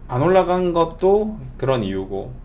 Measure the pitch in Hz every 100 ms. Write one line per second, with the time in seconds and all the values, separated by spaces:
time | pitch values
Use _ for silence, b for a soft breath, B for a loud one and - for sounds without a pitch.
0 | - 123 160 185 175 180 180 170 165 -
1 | 190 202 214 214 131 - 127 127 98 95
2 | 95 98 - 120